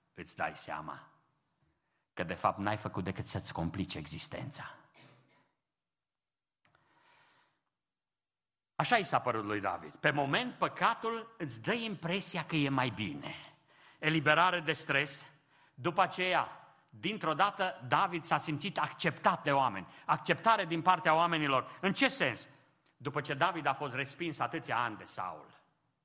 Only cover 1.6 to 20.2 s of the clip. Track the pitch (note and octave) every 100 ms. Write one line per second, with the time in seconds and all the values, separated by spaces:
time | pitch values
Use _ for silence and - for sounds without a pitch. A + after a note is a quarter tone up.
1.6 | _ _ _ _ _ - E2+ F2 G2+ F#2+
2.6 | G2+ G#2+ - - F#2 - - F#2+ - -
3.6 | E2 F#2 F2+ - D2 - - E2+ C#3 -
4.6 | - - _ _ - - _ _ _ _
5.6 | _ _ _ _ _ _ _ _ _ _
6.6 | _ _ _ _ _ _ _ _ _ _
7.6 | _ _ _ _ _ _ _ _ _ _
8.6 | _ - D3+ A#3 F#3 C3+ B2+ A2+ G#2 G#2
9.6 | G2 F2 D2+ - D3+ D3 C#3 F3+ B3 -
10.6 | D#3+ - F#3+ A3+ A3+ A3+ G#3+ - D#3 A2+
11.6 | A2+ A#3 A3+ F3 E3 F#3+ - F3 D3 D#3+
12.6 | C#3 C3+ B2+ G2 G2 C#2+ - - - -
13.6 | _ _ - - D#3 D#3+ D3 D3+ F3+ F3
14.6 | D#3 D3+ - C#3 D3+ - - - _ _
15.6 | _ - D#3+ F#3 F3+ - F#3 E3+ A2 -
16.6 | - _ _ G#2+ E3 G#3+ D#3 D3+ G3+ G3
17.6 | F#3 - B2 D3 F#3 F3 - D3+ - D3
18.6 | G3+ E3+ D3+ - E3+ - G#3 F3 D#3 C#3
19.6 | C3 G2 F2 - - D#3